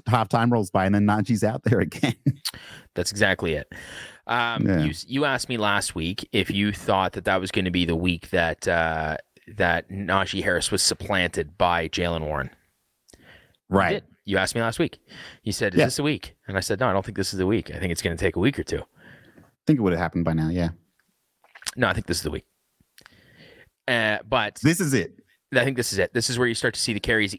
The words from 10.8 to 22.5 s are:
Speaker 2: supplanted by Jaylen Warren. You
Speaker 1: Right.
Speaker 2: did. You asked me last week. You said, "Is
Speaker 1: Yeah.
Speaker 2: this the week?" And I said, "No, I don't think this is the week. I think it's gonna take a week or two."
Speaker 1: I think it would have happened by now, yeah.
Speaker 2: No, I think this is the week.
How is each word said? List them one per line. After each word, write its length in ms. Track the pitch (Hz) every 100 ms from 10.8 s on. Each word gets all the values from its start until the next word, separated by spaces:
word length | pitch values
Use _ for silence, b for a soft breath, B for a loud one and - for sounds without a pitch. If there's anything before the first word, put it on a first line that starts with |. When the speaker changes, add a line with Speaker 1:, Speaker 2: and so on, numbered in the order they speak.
Speaker 2:
supplanted 760 | - - - 98 87 90 76 -
by 300 | 90 85 82
Jaylen 320 | - 87 85
Warren. 300 | 76 76 67 - _ _ _ _ _ b
You 60 | b b b b -
Speaker 1:
Right. 200 | 95 92
Speaker 2:
did. 100 | 202 - _ -
You 120 | 95
asked 180 | 95 117
me 60 |
last 160 | 113 -
week. 220 | 170 - _ B B B
You 100 | -
said, 200 | 101 110
"Is 60 | 92
Speaker 1:
Yeah. 60 | 156
Speaker 2:
this 100 | -
the 80 |
week?" 320 | 147 90 - - -
And 80 | 98
I 20 |
said, 220 | - 101
"No, 80 | 127
I 40 |
don't 120 | 95 95
think 100 | 95
this 160 | 95
is 60 | 95
the 80 | 92
week. 240 | 107 -
I 60 | -
think 140 | 92
it's 80 | 85
gonna 160 | 90 82
take 180 | 92 -
a 40 |
week 200 | 104 -
or 40 |
two." 180 | - 76 - _ B B B B
Speaker 1:
I 40 | B B -
think 140 | 147
it 20 |
would 120 | 98
have 80 | 85
happened 240 | 87 - 80
by 80 |
now, 160 | 80 80
yeah. 200 | 90 85 85 _ _ _ _ _ _ _ - - -
Speaker 2:
No, 100 | 113
I 60 |
think 140 | 90 101
this 100 | 85
is 60 |
the 80 | 76
week. 120 | 73 -